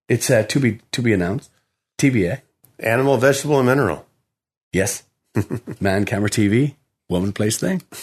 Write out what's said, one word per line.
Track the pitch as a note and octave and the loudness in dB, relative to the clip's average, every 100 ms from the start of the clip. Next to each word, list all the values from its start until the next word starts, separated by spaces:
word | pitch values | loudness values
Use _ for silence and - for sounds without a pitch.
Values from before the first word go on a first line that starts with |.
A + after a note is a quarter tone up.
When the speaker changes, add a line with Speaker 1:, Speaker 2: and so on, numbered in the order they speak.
| - | -4
Speaker 1:
It's, | A#2+ - | -2 2
uh, | A#2 | 2
to | A2 - | 2 0
be, | A#2+ G#2+ _ | 0 -2 _
to | - | -2
be | A#2+ | 0
announced. | G2 F2 B2+ - _ _ _ _ - | 0 0 -4 -8 _ _ _ _ -2
T | C#3 | 0
B | A#2+ F2 | 2 0
A. | C3 _ _ _ - | -4 _ _ _ -8
Speaker 2:
Animal, | A2 A#2+ C#3 B2 | -2 0 2 4
vegetable, | C3+ C3+ D3 C#3 | 4 2 0 2
and | B2 | 4
mineral. | C#3 G#2 D2 - _ _ _ _ _ _ | 2 0 -4 -10 _ _ _ _ _ _
Speaker 1:
Yes. | F2+ G2+ - - _ _ A2+ | -2 -2 -6 -14 _ _ -6
Speaker 2:
<laughs> | - A#2+ - - | -4 -8 -10 -4
Speaker 1:
Man, | G2 G2 G2 | -2 0 0
camera, | G2+ G#2 | -2 -2
T | - G2+ | 0 2
V, | A2+ C#3+ - _ _ - | 2 0 -4 _ _ -6
woman, | F2+ G2 | -4 -2
place, | G2+ G#2+ - | -2 -2 -2
thing. | F3+ F#3 - - | -4 -4 -8 -8